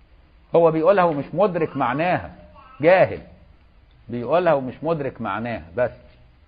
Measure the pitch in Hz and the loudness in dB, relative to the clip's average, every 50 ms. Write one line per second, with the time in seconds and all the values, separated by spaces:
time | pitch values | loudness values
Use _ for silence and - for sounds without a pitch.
0 | _ _ _ _ _ _ _ _ _ _ - 170 170 160 160 160 156 185 202 185 | _ _ _ _ _ _ _ _ _ _ 2 4 4 4 2 2 2 4 4 4
1 | 175 170 147 143 135 - 143 170 208 196 170 170 156 - - 139 - 120 127 147 | 2 0 0 -4 -6 -6 -2 -2 0 0 0 -2 -4 -4 -2 -2 -2 -2 -2 -2
2 | 170 180 160 113 90 - - - - - - - - - - - 143 170 190 180 | -2 -2 -2 -4 -4 -10 -16 -20 -20 -20 -20 -20 -20 -20 -8 0 4 4 6 6
3 | 143 101 95 78 - - - - - - _ _ _ _ _ _ _ _ _ _ | 4 2 0 -6 -14 -18 -20 -20 -20 -20 _ _ _ _ _ _ _ _ _ _
4 | _ - 117 123 117 120 156 180 180 165 151 139 127 123 - - 139 160 170 147 | _ -12 -10 -8 -4 -2 0 2 2 2 0 0 -2 -6 -10 -8 -6 -4 -4 -4
5 | 135 123 - - 113 98 98 110 117 120 110 90 80 82 85 117 123 113 - - | -6 -8 -8 -8 -8 -6 -6 -6 -6 -8 -10 -10 -12 -8 -4 -4 -4 -4 -4 -10
6 | - - - - - _ _ _ _ | -20 -20 -20 -20 -20 _ _ _ _